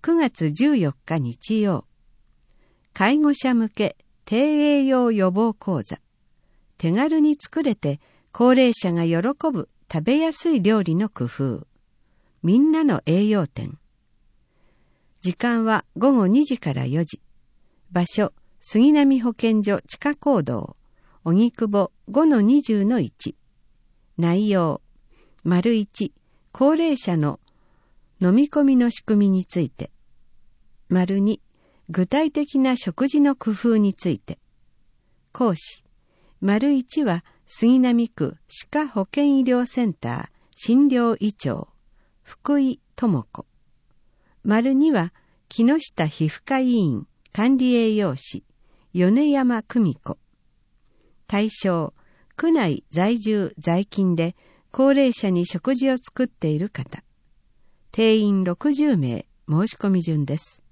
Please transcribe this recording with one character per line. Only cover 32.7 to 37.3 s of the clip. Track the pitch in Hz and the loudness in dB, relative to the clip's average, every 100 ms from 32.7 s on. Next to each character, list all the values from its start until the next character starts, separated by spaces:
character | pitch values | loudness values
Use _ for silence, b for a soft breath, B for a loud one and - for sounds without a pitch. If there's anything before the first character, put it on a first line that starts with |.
| 247 | 0
食 | - - 269 | -4 -2 -2
事 | 302 | 2
の | 285 269 | 2 0
工 | - | -4
夫 | 202 233 220 | -2 0 2
に | 202 | 0
つ | 190 180 | -2 -4
い | 113 | -6
て。 | - - _ _ _ _ _ _ _ _ _ | -8 -18 _ _ _ _ _ _ _ _ _
講 | - 240 165 | -2 -2 -2
師、 | - - _ _ _ _ _ _ | -8 -12 _ _ _ _ _ _
丸 | 190 208 277 | -2 0 2
一 | 277 247 - 254 | 0 -2 -4 -2
は | 170 _ | -2 _